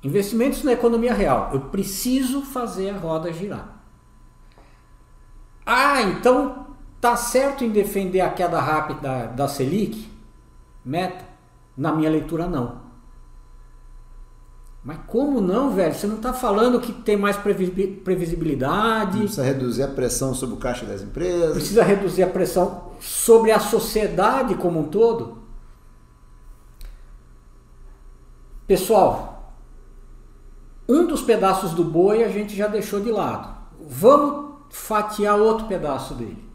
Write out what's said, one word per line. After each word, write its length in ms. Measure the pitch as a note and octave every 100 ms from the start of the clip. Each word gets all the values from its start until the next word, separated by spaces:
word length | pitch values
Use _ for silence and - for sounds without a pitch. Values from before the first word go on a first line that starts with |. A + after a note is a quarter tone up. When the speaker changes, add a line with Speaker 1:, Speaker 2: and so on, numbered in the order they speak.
Speaker 1:
Investimentos 600 | C3+ F#3 G3+ A3+ C4 -
na 100 | D4
economia 400 | A#3+ A#3+ A#3 A#3+
real. 380 | G#3 F3+ A#2+ -
Eu 80 | C#3
preciso 800 | - G3 G3 - B3 C4 B3+ C#4
fazer 480 | C#4 C4 A#3 F3+ F#3+
a 80 | G3
roda 340 | D#3+ D#3+ E3
girar. 500 | D#3+ G3+ B2+ - - - - _ - - - - - - - _ - - - - - - - -
Ah, 360 | B3 C#4 C#4
então 640 | G#3 E3+ A#3+ C4 C4+ - - - - -
tá 160 | A#3 A#3
certo 480 | - B3+ C#4 C4+
em 60 | A#3
defender 500 | G#3 G3 G3 F#3+ F3+
a 100 | E3+
queda 300 | E3+ F3 E3
rápida 680 | C3+ D#3 D3+ C#3 C#3 C3 A2+
da 200 | B2 C#3
Selic? 640 | - C3+ F#3+ G#3 - - - - - - - - -
Meta? 400 | B2 D#3+ F#3 - - - _ _ - -
Na 160 | D#3
minha 160 | D#3 D#3
leitura, 380 | D#3 D3 E3 F3
não. 360 | D#3 A#2+ - - - - - - - - - - - - - - - - - - - - -
Mas 160 | B2 E3 -
como 320 | A3 C#4+ C4+
não, 320 | F#3 G3+ C#4
velho? 220 | F#3+ E3
Você 120 | - G3+
não 120 | A3
tá 160 | A#3
falando 480 | B3 A#3 G3 A#3+ B3
que 100 | -
tem 240 | G#3 - G#3
mais 220 | G3+ G3
previ-, 640 | G#3 F3+ F3+ F3+ F#3+ -
previsibilidade? 1120 | - F3 E3 E3 D#3+ C3+ C3 F3+ A3 A3 G3
Speaker 2:
Não 100 | F#3+
precisa 200 | G#3 -
reduzir 400 | C3 C3+ B2 A2+
a 40 | C3+
pressão 460 | - B2 - C3+
sobre 220 | C3 B2+ A2
o 40 |
caixa 260 | B2+ A#2+ G#2+
das 160 | G2+
empresas? 520 | G#2 - F3+ F3 E3
Speaker 1:
Precisa 300 | - - G3+
reduzir 400 | F#3+ G3 F#3+ E3+
a 60 | F3+
pressão 640 | F#3 F3+ - F3+ - - -
sobre 520 | - - - A3+ A3
a 80 | G#3+
sociedade 920 | G#3+ A3+ - G#3+ G3+ E3 G#3 C4+ B3 F#3
como 260 | F3+ E3
um 80 | D3
todo? 480 | G3+ A#3 A3 G#2 - - - - - - - - - - - - - - - - - - - - - - - - - - - - - - - - - -
Pessoal, 840 | F#3 - G#3 F3 - - - - - - - - - - - - - - - - - -
um 200 | C#4 E4+
dos 140 | D4
pedaços 500 | - G#3 F#3+ F#3+ G3
do 120 | E3 D#3+
boi 380 | D#3 F#3+ G#3+
a 60 | A3
gente 240 | G3 G#3
já 140 | F#3+ G#3
deixou 320 | G#3+ - G3+
de 120 | G#3+
lado. 440 | G#3 D3 G#2 - - - -
Vamos 760 | D3+ B2+ G3+ D4 D4 - - - -
fatiar 680 | - - G#3+ - - G#3 G#3
outro 280 | A3 A3 -
pedaço 460 | F#3 D3+ C3+ -
dele. 300 | C3 A2 - -